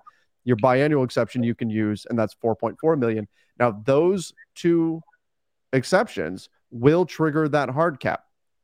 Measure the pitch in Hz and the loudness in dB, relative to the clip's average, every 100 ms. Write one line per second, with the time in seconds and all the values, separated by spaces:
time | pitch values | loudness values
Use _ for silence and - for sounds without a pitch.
0 | - _ _ _ 123 117 127 127 151 147 | -8 _ _ _ -2 2 4 4 2 2
1 | 127 - 113 127 117 113 117 107 107 104 | 0 -2 -2 -2 -2 -2 -4 -2 -2 -2
2 | - 117 107 - 113 107 - 101 160 160 | -4 -2 -2 -2 -4 -2 -4 -2 0 0
3 | 117 110 107 _ _ - 120 101 107 139 | 0 -2 -6 _ _ -2 -2 0 0 2
4 | 175 196 160 - - - 175 170 165 160 | 2 0 -4 -18 -20 -4 0 2 0 -4
5 | - _ _ _ _ _ - 135 - 185 | -12 _ _ _ _ _ -2 -2 2 0
6 | 226 - 80 92 - _ _ 120 127 165 | 0 -6 -8 -8 -14 _ _ 2 4 4
7 | 180 - 156 147 156 143 127 131 170 135 | 0 -2 -2 0 0 0 -2 0 -2 -2
8 | 98 - _ _ _ _ | -4 -6 _ _ _ _